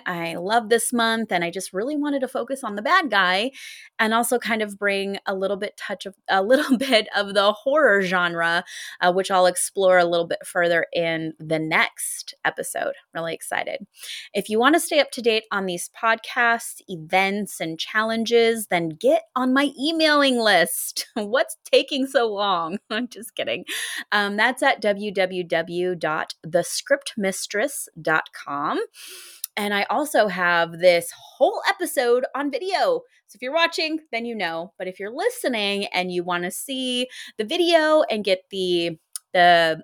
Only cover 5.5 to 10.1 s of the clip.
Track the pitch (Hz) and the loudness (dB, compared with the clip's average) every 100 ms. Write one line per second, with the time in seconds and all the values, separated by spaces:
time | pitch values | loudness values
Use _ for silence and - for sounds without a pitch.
5.5 | 196 202 - - 190 196 - - 190 196 | -2 -6 -10 -10 -8 -10 -14 0 0 4
6.5 | 269 294 233 269 226 214 202 202 202 202 | 4 4 0 4 2 2 -2 0 4 4
7.5 | 208 269 302 269 202 185 185 175 170 170 | 2 0 4 6 4 2 0 0 0 0
8.5 | 170 - - - - 180 180 190 190 180 | 0 -2 -12 -14 0 2 2 2 4 4
9.5 | 180 - 196 190 185 175 | 2 -4 2 4 6 4